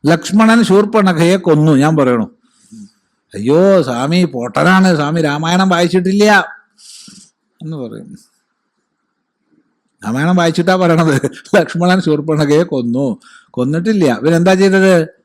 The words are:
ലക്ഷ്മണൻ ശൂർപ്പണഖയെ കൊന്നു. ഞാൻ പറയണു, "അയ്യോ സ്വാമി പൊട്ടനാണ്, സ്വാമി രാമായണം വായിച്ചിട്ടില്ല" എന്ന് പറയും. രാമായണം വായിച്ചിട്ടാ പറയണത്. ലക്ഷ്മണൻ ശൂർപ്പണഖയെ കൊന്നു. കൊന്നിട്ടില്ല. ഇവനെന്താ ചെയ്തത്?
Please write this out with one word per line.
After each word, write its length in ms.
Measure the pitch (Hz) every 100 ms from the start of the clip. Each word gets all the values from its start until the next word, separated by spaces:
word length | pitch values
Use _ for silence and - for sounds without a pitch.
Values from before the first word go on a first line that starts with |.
| 143
ലക്ഷ്മണൻ 580 | 165 - 202 220 226
ശൂർപ്പണഖയെ 720 | 220 190 208 220 190 165 170 190
കൊന്നു. 340 | 180 151 156
ഞാൻ 260 | 139 147 160
പറയണു, 340 | 131 123 104 _ _ _ _ 110 101 _ _ _ _ 101
"അയ്യോ 460 | 110 151 196 190
സ്വാമി 420 | 131 120 139 175
പൊട്ടനാണ്, 720 | 170 131 120 143 156 185 190 160
സ്വാമി 260 | 147 165
രാമായണം 480 | 156 147 160 180 190
വായിച്ചിട്ടില്ല" 880 | 170 175 185 180 196 208 202 160 - _ _ - - - - _ _ _ _
എന്ന് 160 | 156 160
പറയും. 400 | 120 - - - _ _ _ _ _ _ _ _ _ _ _ _ _ _ _ _ _ _ 104
രാമായണം 300 | 123 156 180
വായിച്ചിട്ടാ 400 | 170 165 175 185
പറയണത്. 560 | 175 165 160 135 139 - - 196
ലക്ഷ്മണൻ 460 | 160 170 175 190
ശൂർപ്പണഖയെ 600 | 175 151 151 151 147 147
കൊന്നു. 540 | 175 139 120 120 139 101 _ - _
കൊന്നിട്ടില്ല. 680 | - 127 156 180 214 156 110
ഇവനെന്താ 340 | 139 165 175
ചെയ്തത്? 540 | 190 196 190 190 175 160 _